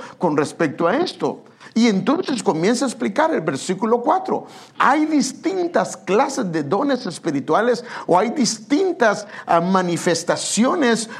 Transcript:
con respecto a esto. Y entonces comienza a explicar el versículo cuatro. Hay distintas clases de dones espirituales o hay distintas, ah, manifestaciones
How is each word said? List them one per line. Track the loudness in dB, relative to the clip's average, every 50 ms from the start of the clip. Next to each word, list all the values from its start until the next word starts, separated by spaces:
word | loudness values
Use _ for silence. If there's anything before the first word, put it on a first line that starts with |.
| -10 -16 -8 -4
con | -2 0 0
respecto | 0 0 -2 -2 -2 -2 -2 -2 0 0 0
a | 0
esto. | 0 -2 -4 -4 -4 -4 -4 -4 -6 -12 -20 -20 -20 -16 -6 0
Y | 2 2 2
entonces | 2 2 2 0 0 0 0 -4 -4 -2 0
comienza | -2 0 2 2 0 2 0 0
a | -4
explicar | -4 -4 -4 -2 0 0 0 0 0
el | -2 -2
versículo | -2 -4 -4 -4 -4 -4 -2 -2 0 0 0
cuatro. | 2 0 0 0 0 -2 -4 -4 -6 -8 -18 -20 -20 -10 -4 0
Hay | 2 2 4 2 2
distintas | 2 2 2 2 0 -2 -6 -4 -4 -2 -2 -2 0 0 0 0 -2 -4
clases | -8 -4 0 2 2 2 0 -2 -4 -4 -2
de | -2 -2 -2
dones | 0 0 0 0 0 -2 -2 -4
espirituales | -6 -8 -6 -4 -4 -2 -2 0 2 2 2 4 2 0 -2 -4 -10 -12 -8 -2
o | 2 2 4
hay | 4 2
distintas, | 0 0 0 0 -2 -4 -4 0 2 2 2 2 2 2 2 2 2 0 -4 -12 -16 -8 -2
ah, | 2 2 2
manifestaciones | 4 4 2 2 2 2 0 0 0 0 0 0 0 -2 -2 -2 -2 -2 0 2 2 2 2 2 2 2 2 2 -2 -6 -12